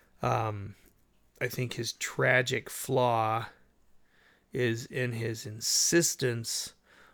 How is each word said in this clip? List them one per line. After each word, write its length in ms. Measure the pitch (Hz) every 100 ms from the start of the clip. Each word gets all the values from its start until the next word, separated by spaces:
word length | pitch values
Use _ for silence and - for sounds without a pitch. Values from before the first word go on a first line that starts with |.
| _ _
Um, 540 | 123 120 113 104 98 101 - _ _ _ _ -
I 80 | 123
think 260 | - 123
his 200 | - 117
tragic 760 | - - - 131 127 127 127 -
flaw 800 | - - 131 123 117 110 113 120 - _ _ _ - _ _ _ _ _
is 340 | 131 123 117 135
in 260 | - 123
his 320 | 113 113 113 -
insistence 1300 | 107 - - - 170 165 - 127 117 113 - - - _ - -